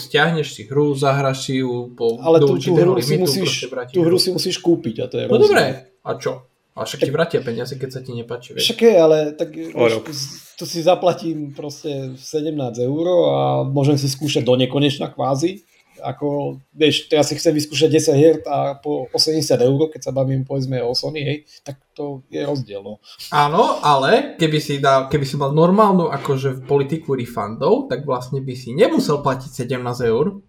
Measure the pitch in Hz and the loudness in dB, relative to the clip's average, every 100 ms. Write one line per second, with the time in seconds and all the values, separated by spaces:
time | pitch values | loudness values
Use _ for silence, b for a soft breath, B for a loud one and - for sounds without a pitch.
0 | - 147 170 165 143 - 104 139 147 135 | -2 2 2 0 -4 -8 -4 0 0 2
1 | 139 139 139 131 - 131 127 120 120 - | 2 2 0 -2 -4 -2 -2 -4 -8 -2
2 | 117 117 165 165 143 131 185 170 175 185 | -2 0 4 6 6 2 2 4 4 2
3 | 139 151 175 185 165 - - 131 123 180 | 0 0 0 0 -2 -4 -6 -10 -4 2
4 | 165 180 185 180 185 175 170 165 117 151 | 2 4 2 -2 -4 -2 2 2 0 -6
5 | 170 - 104 220 415 320 135 131 - _ | -6 -4 2 4 6 4 2 -4 -14 _
6 | - - 131 131 _ _ _ - 110 139 | -10 -6 -6 -8 _ _ _ -12 -10 -2
7 | 131 151 165 - 127 117 127 135 131 127 | -2 0 0 -2 -4 -8 -8 -8 -10 -10
8 | - 117 117 120 - 151 - - 226 185 | -12 -12 -10 -12 -12 -4 -4 4 6 8
9 | 160 156 151 151 165 160 165 - 117 113 | 6 6 2 -4 -8 -8 -8 2 2 2
10 | 160 139 135 175 - - 165 170 160 180 | -4 -10 -12 -14 -20 -14 -10 -2 2 4
11 | 185 - 165 156 143 139 147 139 156 139 | 2 0 -6 -6 -8 -10 -12 -10 -8 -8
12 | 131 131 - 156 156 151 123 113 123 147 | -8 -12 -8 -6 -4 -4 -6 -4 -2 -2
13 | 175 175 147 139 135 135 135 139 139 139 | 2 2 4 2 0 0 0 2 2 2
14 | 139 - 151 156 123 127 127 139 143 143 | 0 -4 -2 0 2 2 2 2 0 0
15 | 143 - 127 139 170 202 _ b _ - | -8 -4 -2 0 -2 -4 _ b _ -12
16 | 131 127 143 143 139 135 _ 147 151 135 | -12 -6 -4 -4 -6 -10 _ 0 2 2
17 | - 151 143 143 170 151 139 139 156 151 | 0 2 2 0 0 0 -2 2 4 4
18 | 156 139 160 156 156 139 139 135 147 147 | 4 6 6 4 -2 -2 -2 -4 -6 -6
19 | 123 151 156 156 147 - 135 139 156 147 | -4 -2 0 0 2 2 4 2 0 -4
20 | 135 131 131 135 131 139 131 127 120 123 | -6 -2 -2 -2 -2 -4 -4 -4 -2 -4
21 | 139 151 135 151 _ b 139 135 _ - | -6 -6 -6 -6 _ b -18 -18 _ -12
22 | 143 135 _ 160 143 143 107 98 101 107 | -10 -10 _ -8 -4 -4 -6 -12 -12 -16
23 | B B B 156 147 175 254 - 147 135 | B B B 0 2 2 0 0 2 2
24 | 143 240 294 - 156 151 147 139 139 135 | 4 2 2 -2 0 0 -2 -2 2 2
25 | - 147 135 143 139 151 175 202 208 180 | 2 -2 -2 -2 0 2 4 6 4 4
26 | 160 139 - 131 135 131 - 143 139 160 | 0 -4 -4 -2 -2 -6 -2 0 0 -4
27 | 151 131 113 110 101 113 147 269 - 135 | -4 -4 -4 -6 -8 -2 0 2 0 -6
28 | 143 127 - 139 135 123 117 139 285 320 | -4 -6 -6 -8 -8 -10 -8 2 2 4
29 | 180 143 139 127 - - 120 127 123 120 | 0 0 -2 -4 -8 -10 -6 -4 -6 -2
30 | 117 113 180 196 | 0 2 0 -4